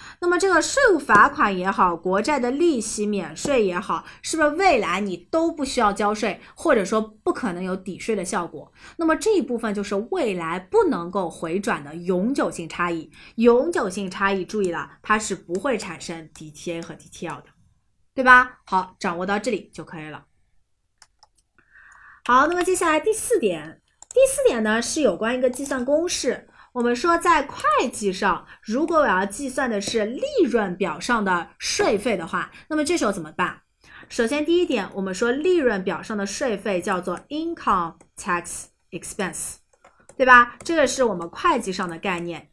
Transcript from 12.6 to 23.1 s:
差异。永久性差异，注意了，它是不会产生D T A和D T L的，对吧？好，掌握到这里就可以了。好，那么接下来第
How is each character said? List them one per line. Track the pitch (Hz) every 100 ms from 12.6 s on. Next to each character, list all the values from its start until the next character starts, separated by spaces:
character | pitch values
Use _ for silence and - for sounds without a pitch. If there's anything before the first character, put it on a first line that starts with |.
| 165
差 | - 175
异。 | 170 156 - -
永 | - 233 240 311
久 | 339 190
性 | 185 196
差 | 180 196
异， | 196
注 | 175 214
意 | 190
了， | 165 143 -
它 | - 214
是 | 214
不 | 185 -
会 | 175 285 226
产 | 190 160
生 | - 165 160
D | - 156
T | 151 -
A | 165
和 | 165
D | 151 -
T | - 170
L | 147
的， | - _ _ _ _ _ _
对 | -
吧？ | 254 254 254 - -
好， | 190 180 -
掌 | 196 170
握 | 185
到 | 202
这 | 214
里 | 208 -
就 | -
可 | 156 165
以 | 156
了。 | 139 - _ _ _ _ _ _ _ _ _ _ _ _ _ _ - - - - -
好， | - 254 294
那 |
么 | 359
接 | 349
下 | 370 349
来 | 311
第 | 311